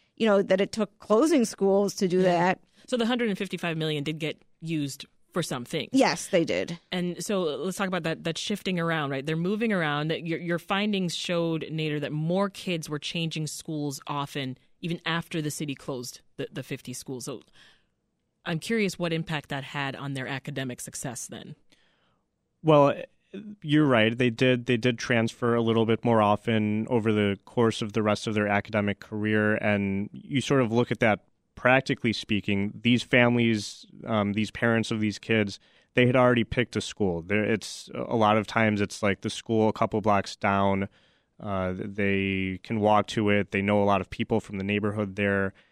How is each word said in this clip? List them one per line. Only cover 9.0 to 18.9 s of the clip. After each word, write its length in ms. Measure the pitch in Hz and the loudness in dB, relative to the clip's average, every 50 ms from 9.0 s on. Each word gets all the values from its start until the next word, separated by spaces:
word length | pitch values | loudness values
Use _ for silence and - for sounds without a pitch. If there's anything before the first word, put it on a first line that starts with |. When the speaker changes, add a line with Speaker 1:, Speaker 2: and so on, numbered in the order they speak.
| 147 135 | -2 -2
Speaker 2:
right? 140 | 139 139 - | -4 -4 -4
They're 120 | 160 160 | -4 -2
moving 360 | 160 170 185 214 208 240 226 | -2 -2 -2 -2 -2 0 0
around. 360 | 208 180 160 151 147 147 151 160 | 0 0 0 0 0 -2 -2 -2
That 180 | 160 110 - | -4 -4 -4
your, 120 | 165 165 - | -6 -6 -4
your 200 | 175 170 175 160 | -4 -4 -4 -4
findings 560 | - - 202 196 208 214 208 190 185 170 - | -4 -4 -2 -2 0 0 0 0 -2 -2 -4
showed, 520 | - - - 175 170 170 165 160 160 - - | -4 -4 -2 -2 -2 0 -2 -2 -4 -6 -6
Nader, 300 | 151 160 156 156 147 147 | -6 -4 -4 -4 -4 -4
that 120 | 147 127 | -4 -4
more 380 | 147 151 156 165 175 190 202 196 | -4 -4 -2 0 0 0 -2 -2
kids 380 | - - - 190 175 160 156 - | -6 -8 -6 -6 -6 -6 -6 -8
were 100 | 151 143 | -8 -8
changing 480 | - - - 170 165 160 - 160 156 | -8 -8 -6 -4 -4 -4 -4 -6 -6
schools 540 | 143 - - - - 156 151 147 147 139 - - | -8 -8 -10 -10 -8 -6 -4 -4 -6 -6 -8 -10
often, 520 | - 147 143 143 - - 147 135 131 127 - _ _ _ _ | -8 -6 -6 -6 -6 -8 -8 -8 -8 -10 -12 _ _ _ _
even 200 | - 165 175 160 - | -6 -6 -6 -4 -4
after 340 | 156 160 170 165 - - 165 | -4 -4 -4 -4 -4 -6 -4
the 100 | 151 151 | -4 -4
city 240 | - - 160 147 135 | -4 -6 -6 -8 -8
closed 460 | - - - 139 123 123 127 - - _ _ _ | -8 -8 -8 -8 -8 -10 -12 -14 -18 _ _ _
the, 120 | - 135 - | -12 -10 -10
the 120 | - 135 | -10 -12
fifty 300 | 127 - 147 123 - - | -10 -10 -12 -12 -10 -12
schools. 340 | 123 - - - 131 123 120 | -12 -12 -12 -12 -12 -10 -10
So 160 | 147 127 82 - _ _ - - _ _ _ _ _ _ _ _ _ _ _ _ _ _ _ - | -10 -12 -12 -14 _ _ -20 -20 _ _ _ _ _ _ _ _ _ _ _ _ _ _ _ -8
I'm 140 | 175 170 156 | -6 -6 -6
curious 400 | - - 233 226 208 185 | -4 -2 0 0 0 0